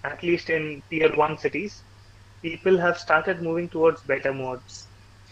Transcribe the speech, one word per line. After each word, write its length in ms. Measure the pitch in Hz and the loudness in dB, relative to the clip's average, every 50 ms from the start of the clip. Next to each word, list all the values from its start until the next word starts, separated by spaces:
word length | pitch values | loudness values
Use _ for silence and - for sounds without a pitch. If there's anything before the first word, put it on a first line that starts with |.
| - | -10
at 180 | 139 143 - - | -10 -8 -4 -2
least 260 | 170 175 170 - - | 0 0 0 0 -2
in 340 | 165 160 156 151 151 139 - - | -2 -2 -2 -4 -8 -12 -12 -8
tier 260 | 170 156 160 156 139 | 0 2 2 2 4
one 220 | 147 151 156 156 147 | 4 2 2 0 -2
cities, 480 | - 143 - 147 196 208 - - - - - - - - - - - - - - | -4 -4 -4 -4 -6 -8 -10 -14 -20 -20 -20 -20 -20 -20 -20 -20 -20 -20 -18 -12
people 360 | - 165 165 165 - 185 190 180 | -10 -10 -10 -2 2 4 4 4
have 180 | 175 175 175 - | 4 2 0 0
started 440 | - - 160 156 165 196 185 170 | 2 2 2 4 4 0 -2 -4
moving 280 | 170 165 165 170 175 175 | -4 -4 -2 -2 -4 -4
towards 340 | - 160 160 165 156 - - | 0 2 4 4 4 2 -2
better 300 | - 135 135 - 139 135 | -2 -2 -2 0 -2 -4
mods. 560 | 135 131 127 127 127 - - - - - - - - - - - - - - | -4 -4 -6 -8 -8 -12 -16 -20 -20 -20 -20 -20 -20 -20 -20 -20 -20 -20 -20